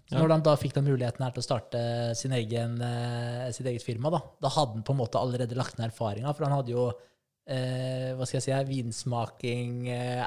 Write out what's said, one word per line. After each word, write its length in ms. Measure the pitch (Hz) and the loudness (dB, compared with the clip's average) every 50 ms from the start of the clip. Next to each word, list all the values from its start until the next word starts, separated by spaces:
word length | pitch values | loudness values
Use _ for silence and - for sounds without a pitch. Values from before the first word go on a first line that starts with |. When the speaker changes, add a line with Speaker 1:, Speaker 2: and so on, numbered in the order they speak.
| _ - | _ -2
Speaker 1:
Så 80 | 131 135 | 2 4
Speaker 2:
Ja. 20 | |
Speaker 1:
når 100 | 160 160 | 6 6
han 100 | 160 160 | 6 6
da 140 | 151 156 147 | 8 6 6
fikk 180 | 139 - 143 - | 6 4 0 0
den 120 | 143 139 | 2 4
muligheten 360 | 143 139 127 123 120 - - | 4 4 2 2 0 -2 -2
her 80 | 131 127 | -4 -4
til 120 | 127 - 120 | -4 -4 -2
å 20 | |
starte 680 | - 139 113 - - - 120 117 120 120 120 120 117 117 - | 0 0 -2 -2 -2 -4 -2 -2 0 0 0 0 -2 -2 -2
sin 140 | - 135 | -2 -2
egen, 500 | 131 123 113 107 117 117 117 117 117 117 | 0 0 0 0 0 -2 0 -2 -2 -2
eh, 680 | 120 120 120 120 120 120 120 120 120 120 120 120 127 127 | -2 -2 -2 -2 -2 -2 -2 -4 -4 -4 -4 -4 -6 -6
sitt 160 | 117 - 127 127 | -6 -4 -4 -4
eget 160 | 123 117 - | -4 -4 -4
firma, 260 | - 120 110 123 156 | -4 -4 -2 2 2
da, 100 | 170 160 - - - - | 2 2 0 -2 -4 -4
da 80 | - 135 | -2 0
hadde 240 | - 156 147 117 107 | 2 2 2 2 0
han 100 | 113 110 | -2 -2
på 60 | - | 0
en 60 | 139 135 | 0 0
måte 220 | 120 107 - 113 | 0 0 0 0
allerede 340 | 107 131 120 123 127 113 117 | 0 0 0 0 -2 -2 -2
lagt 220 | 127 120 - - - | -2 -4 -4 -4 -4
ned 140 | 113 113 | -4 -4
erfaringa, 440 | - - 117 107 101 104 120 143 143 | -4 -2 -4 -4 -2 -2 -2 -4 -2
for 100 | 143 160 | 0 0
han 120 | 139 143 139 131 | 0 2 0 0
hadde 60 | 120 | 0
jo, 200 | 120 123 123 120 117 - - - _ _ _ _ _ _ _ - | 0 2 2 2 0 -2 -8 -20 _ _ _ _ _ _ _ -6
eh, 680 | 135 131 127 127 127 127 127 127 127 131 131 131 131 | -4 -2 -2 -2 -2 -2 -2 -2 -2 -2 -4 -4 -4
hva 100 | 127 127 - | -4 -4 -2
skal 140 | - 131 | -2 -2
jeg 240 | - - 135 135 139 | 0 2 2 2 0
si, 180 | 135 135 135 120 | 0 0 -2 -2
vinsmaking, 1040 | 117 113 - - 131 120 117 117 - - - - 120 120 120 123 120 120 123 123 123 | -2 -4 -4 -2 -2 0 0 0 -2 -4 -6 -4 -2 -2 -2 -2 -4 -4 -4 -4 -4
eh, 380 | 123 120 123 123 123 123 123 | -2 -2 -2 -2 -2 -2 -2